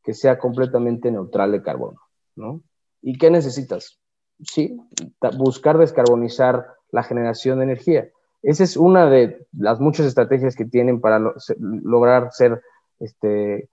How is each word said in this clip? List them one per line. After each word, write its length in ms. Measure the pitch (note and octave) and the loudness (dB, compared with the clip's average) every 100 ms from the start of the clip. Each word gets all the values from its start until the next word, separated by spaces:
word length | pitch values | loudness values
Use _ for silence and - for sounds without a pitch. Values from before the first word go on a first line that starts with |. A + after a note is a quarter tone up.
que 100 | - | -12
sea 240 | A2+ C3+ B2+ | -2 0 0
completamente 720 | B2 B2 B2+ B2 A#2+ A#2 A#2+ | -2 -2 -2 -2 -2 -4 -4
neutral 440 | G#2+ F#2 G2+ G2 | -4 -6 -2 -2
de 80 | G2+ | -2
carbono, 400 | - C2 A1 - _ _ _ - | -4 -8 -10 -14 _ _ _ -18
¿no? 260 | A2 D#3+ _ _ _ _ | -14 -16 _ _ _ _
¿Y 160 | C3+ C3 | -10 2
qué 140 | E3 | 2
necesitas? 680 | E3+ C#3 B2+ C3 F2+ - _ _ _ _ _ | 4 0 -8 -10 -12 -12 _ _ _ _ _
Sí, 340 | D#3 D#3+ D3+ A#3+ _ - - - | -10 -6 -6 -8 _ -16 -16 -6
ta-, 100 | A#2+ | -6
buscar 480 | C3 C3 B2 D3+ D#3+ | 0 -2 0 2 4
descarbonizar 880 | E3 - B2 A#2+ A#2 - B2+ B2 - _ _ | 4 4 2 2 0 0 0 0 -4 _ _
la 120 | A#2 | -6
generación 560 | A#2 A#2+ A#2 A2+ C3 C3 | -4 -4 -4 -4 -4 -2
de 60 | C3 | -2
energía. 440 | A#2+ E3+ D3+ - _ _ _ | -4 0 0 -2 _ _ _
Esa 220 | - D#3 | -2 0
es 120 | F3+ - | 0 4
una 320 | F3 F#3 D#3+ | 4 6 6
de 380 | C3 A#2 - - - | 6 4 -2 -18 -6
las 240 | G2+ A#2 | -2 0
muchas 280 | D3 D#3 C#3+ | 0 0 0
estrategias 480 | B2+ A#2+ C3+ C3 B2 | 0 0 0 -2 -4
que 100 | A2+ | -4
tienen 340 | B2 B2 A#2+ | 0 0 0
para 200 | A#2 A2 | 0 0
lo-, 200 | G#2 - | 0 -6
se-, 160 | - A2 | -10 -8
lograr 680 | G#2 G#2+ G#2 A#2+ B2 B2+ B2 | -6 -8 -2 2 4 2 0
ser, 300 | - B2 A2+ _ _ _ _ | 0 0 0 _ _ _ _
este, 680 | A2 - G#2+ G#2 G#2 G#2 - | -18 -6 -4 -2 -4 -6 -10